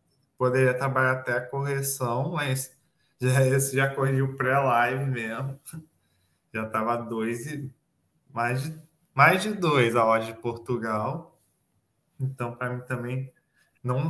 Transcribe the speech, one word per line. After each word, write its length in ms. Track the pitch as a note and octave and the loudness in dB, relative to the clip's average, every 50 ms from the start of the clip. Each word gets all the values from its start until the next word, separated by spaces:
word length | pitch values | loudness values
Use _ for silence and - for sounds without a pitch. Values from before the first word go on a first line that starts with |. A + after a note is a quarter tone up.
| _ _ _ _ _ _ _ - | _ _ _ _ _ _ _ -2
poderia 340 | B2+ B2+ B2+ C3 C3 B2+ B2 | 0 0 2 4 4 4 2
trabalhar 400 | B2 C3+ C3+ B2+ C3 C3 B2+ B2+ | 2 0 0 2 2 2 2 2
até 200 | C3 - - A#2+ | 0 -2 -2 -2
a 120 | B2+ C3 | -2 -4
correção, 840 | - C#3 C#3 C#3 C#3+ C#3 C3+ C3+ - - - C3 A#2 A#2+ B2+ C#3 E3+ E3+ | -4 -6 -6 -4 -4 -4 -2 -2 -4 -4 -2 -2 -2 -2 -2 -2 -4 -4
mas 420 | D3+ C#3+ C3+ C3 C3 - - - _ _ _ _ _ _ _ _ _ | -4 -2 -2 -2 -2 -4 -8 -12 _ _ _ _ _ _ _ _ _
já, 220 | B2+ B2+ B2+ C3+ C3+ | 0 2 4 4 4
esse 320 | C3 C#3 C3+ C3+ - B2+ | 4 4 2 2 2 2
já 180 | C3+ C3+ C3+ - | 2 2 2 0
corrigiu 420 | C#3 C3+ C3+ C3+ C3 C3+ C3+ - | 0 0 2 2 2 0 0 -2
pré-live 680 | - B2+ B2+ C3+ C#3+ C3+ C3 A#2+ A#2 A#2+ B2 C3 C3+ C#3 | -2 0 2 2 2 4 4 4 4 4 2 0 0 -2
mesmo. 560 | C3+ B2+ A#2+ A2+ A2 A2+ A#2+ C3+ C3+ C3+ - _ - - D#3+ D#3+ - _ _ _ _ _ _ _ _ _ _ _ _ | -2 -2 -2 -4 -4 -6 -6 -6 -6 -8 -10 _ -16 -16 -16 -16 -18 _ _ _ _ _ _ _ _ _ _ _ _
Já 160 | - A2 A2 | -8 -6 -6
tava 300 | A2 - A2 A2 A#2 A#2+ | -4 -2 -2 0 0 -2
dois 500 | A#2 A2+ A2 A2+ A2+ A2 A2+ A#2+ A#2+ B2+ | -2 -4 -4 -4 -4 -2 -2 -4 -6 -6
e 240 | D3+ D3+ C#3 C#3 - - _ _ _ _ _ _ _ _ _ _ _ - | -8 -8 -8 -10 -10 -14 _ _ _ _ _ _ _ _ _ _ _ -6
mais 300 | A2+ A#2+ A#2+ B2+ C3 D3 | -4 -2 -2 -2 -2 -4
de, 200 | D#3+ D#3 - - _ _ _ _ _ _ | -6 -10 -12 -16 _ _ _ _ _ _
mais 300 | C3+ C#3+ D#3+ F#3 F#3 G3 | 6 6 6 6 4 2
de 100 | G#3+ G#3 | -2 -2
dois 420 | F#3+ F3 D#3+ D3 C3+ A#2+ A#2 A2+ | 0 0 2 4 4 4 4 4
a 120 | A#2+ A2+ | 4 4
odd 180 | A2 A2+ A2+ A2+ | 4 4 2 2
de 160 | A2+ A2+ - | -2 -8 -8
Portugal. 960 | - A#2+ A2+ - - - B2 A2+ A2+ A2+ G#2+ G#2+ A2 C3 D#3 E3+ - - _ _ _ _ _ _ _ _ _ _ _ _ _ _ _ _ _ - | -6 -8 -8 -6 -4 -4 -4 -2 -2 -2 -2 -2 -2 -2 -4 -6 -8 -14 _ _ _ _ _ _ _ _ _ _ _ _ _ _ _ _ _ -6
Então, 340 | C3 C3 - - B2 A#2+ A#2+ | -6 -6 -4 -6 -6 -8 -6
pra 160 | - B2+ B2 | -6 -6 -4
mim 100 | B2 B2 - | -4 -6 -6
também, 460 | - B2+ A#2 A#2+ A#2+ C3 C3 C3+ - - _ _ _ _ _ _ _ _ _ - | -6 -6 -6 -4 -4 -6 -6 -6 -8 -12 _ _ _ _ _ _ _ _ _ -6
não, 220 | B2 B2+ C3+ D#3 D#3+ | -4 -2 0 -2 -2